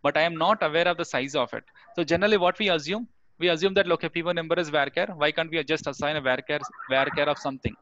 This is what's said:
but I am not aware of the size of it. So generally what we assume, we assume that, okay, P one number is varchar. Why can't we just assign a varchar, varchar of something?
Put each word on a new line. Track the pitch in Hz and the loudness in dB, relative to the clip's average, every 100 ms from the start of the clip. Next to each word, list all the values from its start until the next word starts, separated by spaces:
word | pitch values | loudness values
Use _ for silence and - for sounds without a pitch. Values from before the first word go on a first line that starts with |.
but | 143 147 | 2 2
I | |
am | 165 165 | 2 2
not | 165 214 | 2 2
aware | 160 156 175 | 2 2 2
of | 170 | 0
the | 165 | -2
size | 139 135 143 | -4 -2 -2
of | 120 | -4
it. | 113 _ _ - - | -6 _ _ -10 -4
So | |
generally | 156 170 202 214 | 0 2 4 4
what | 180 - | 2 2
we | 208 | 0
assume, | 165 143 202 240 _ _ _ | 0 -2 -6 -8 _ _ _
we | 170 | 0
assume | 165 190 190 | 2 2 2
that, | 180 | 2
okay, | 165 165 | 0 0
P | 170 | -4
one | 165 170 | -2 -2
number | 160 170 | -2 -2
is | 160 | 0
varchar. | 147 139 165 202 170 | 0 0 -2 -4 0
Why | 147 | 0
can't | 160 160 | 0 -2
we | 160 | -4
just | 143 160 - | -2 -2 -4
assign | 135 143 156 | -4 -2 -2
a | |
varchar, | 131 127 - 147 - - - | 0 -2 -2 -6 -6 -14 0
varchar | 131 139 156 143 | 2 2 0 0
of | 143 | 0
something? | 143 135 - - | -4 -6 -8 -8